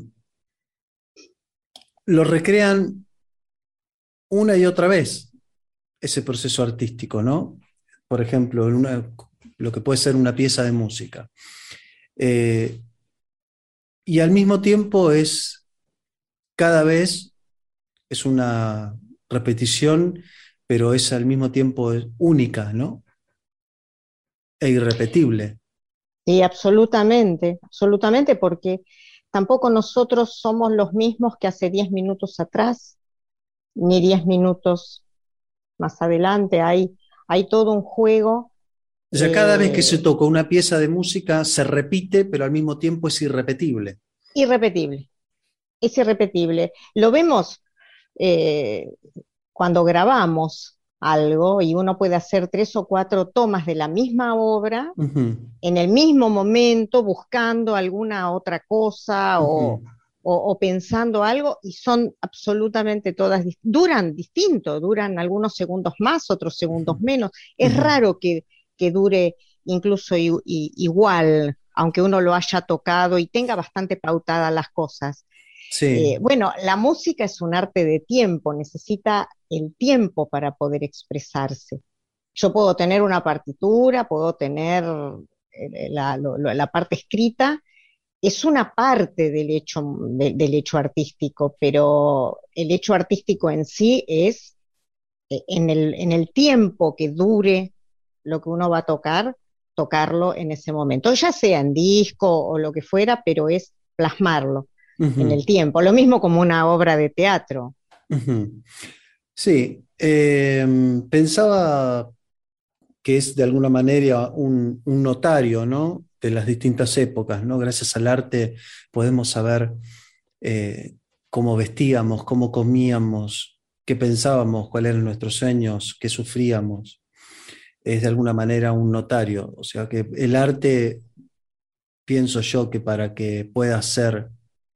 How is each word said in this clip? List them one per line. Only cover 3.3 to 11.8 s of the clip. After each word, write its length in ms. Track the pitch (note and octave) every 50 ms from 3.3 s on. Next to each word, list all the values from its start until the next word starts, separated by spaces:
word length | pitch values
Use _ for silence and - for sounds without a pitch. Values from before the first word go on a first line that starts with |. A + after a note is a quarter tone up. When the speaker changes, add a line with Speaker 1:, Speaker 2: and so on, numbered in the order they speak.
| _ _ _ _ _ _ _ _ _ _ _ _ _ _ _ _ _ _ _ -
Speaker 1:
una 280 | F#3+ G3+ G#3+ G#3+ G3+
y 100 | F#3 F3+
otra 220 | F3+ F3 - E3+ F3+
vez, 440 | G3 F3+ C3+ G#2 - - - _ _ _ _ _ _ _ _ _ _ _ _ _ _ _
ese 220 | - D3 - C#3+ B2+
proceso 400 | - B2+ A#2 - C3 A#2+ - B2
artístico, 600 | A#2 A2+ A#2 A#2+ A2 - - - - - G#2+ G#2+
¿no? 360 | A#2+ C#3 E3 - - - - _ _ _ _ _ _ _ _ _ -
Por 120 | B2+ A#2+
ejemplo, 460 | A#2 A2+ C3 C3 B2 A#2+ B2 A#2+ A2+
en 80 | A#2 A#2+
una, 400 | B2 C3 C3+ B2+ A#2+ A#2+ - - - - _ _ _ _ - _ -
lo 140 | A#2+ A#2+ A#2
que 80 | A#2+
puede 160 | G#2 C#3 C3+ C3+
ser 180 | - C#3+ C3
una 180 | C3 B2+ B2 A#2+
pieza 280 | B2+ C3 C3+ - - B2
de 100 | A#2+ A#2+
música. 580 | A#2+ A2+ G#2 G#2+ - B2 A#2 - - - - _ _ - - - - - - - -